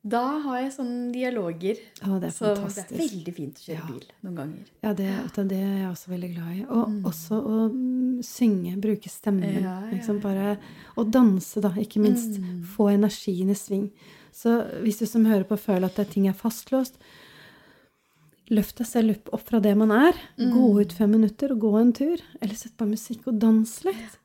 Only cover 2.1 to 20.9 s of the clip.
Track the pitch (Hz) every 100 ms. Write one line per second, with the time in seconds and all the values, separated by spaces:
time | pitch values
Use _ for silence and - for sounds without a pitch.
2.1 | 190 175 - 214 202 202 202 185 - 320
3.1 | 196 165 175 143 - - 160 160 - -
4.1 | _ 190 170 139 - - _ 214 196 196
5.1 | 196 - - 196 190 196 196 190 175 -
6.1 | 180 180 170 165 185 254 240 233 208 196
7.1 | 160 - 220 277 220 220 254 254 254 254
8.1 | 247 233 - 233 196 175 190 208 208 -
9.1 | - - 196 175 196 185 185 208 196 226
10.1 | 208 208 196 202 208 - - - - 220
11.1 | 262 233 190 - - 202 185 214 214 214
12.1 | 247 226 202 185 180 170 202 208 202 208
13.1 | - - 180 190 202 - 196 202 _ -
14.1 | - - - 233 233 196 - 220 208 220
15.1 | 233 220 214 190 208 - 185 185 185 202
16.1 | - 196 190 226 226 - 262 254 _ _
17.1 | - - - - - _ _ _ _ _
18.1 | _ _ _ _ 214 202 - 233 240 220
19.1 | 202 - - - 233 208 202 220 214 311
20.1 | 359 - - 247 240 254 208 196